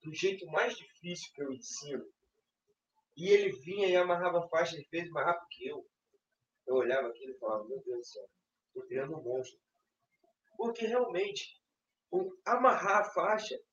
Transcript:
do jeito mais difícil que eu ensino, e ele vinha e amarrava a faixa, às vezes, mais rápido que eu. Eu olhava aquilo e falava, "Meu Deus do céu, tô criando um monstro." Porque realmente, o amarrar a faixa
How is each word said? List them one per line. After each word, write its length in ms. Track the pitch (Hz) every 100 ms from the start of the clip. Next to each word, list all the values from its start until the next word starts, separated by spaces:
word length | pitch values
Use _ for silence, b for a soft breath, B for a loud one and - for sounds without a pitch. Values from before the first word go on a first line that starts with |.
do 100 | 156
jeito 320 | 156 190 190 165
mais 280 | 165 247 -
difícil 560 | - _ 170 170 -
que 100 | -
eu 80 | 139
ensino, 520 | 131 - - 147 131 - _ _ _ _ _ _ _ _ _ _ -
e 140 | 180
ele 220 | 403 196 131
vinha 260 | 147 202 190
e 80 | 180
amarrava 440 | 175 175 180 170
a 80 | 170
faixa, 260 | 165 170 160
às 100 | -
vezes, 200 | 165 170
mais 140 | 151 151
rápido 200 | - -
que 160 | - -
eu. 180 | - - _ _ _ _ _ _ _ -
Eu 100 | 127
olhava 320 | 120 135 135
aquilo 220 | - 127
e 40 | -
falava, 280 | 110 107 110
"Meu 160 | 135
Deus 160 | 123 120
do 60 | 120
céu, 240 | - - _ _ _ _
tô 80 | 127 -
criando 280 | 131 143 156
um 60 |
monstro." 360 | 120 131 127 - _ _ _ _ _ _ _ _ _ -
Porque 280 | 233 233 220
realmente, 720 | 247 233 175 202 - - - _ _ _ _ _
o 220 | 180 190 - -
amarrar 560 | 247 254 - 190 208
a 100 | -
faixa 440 | 175 185 214 - - -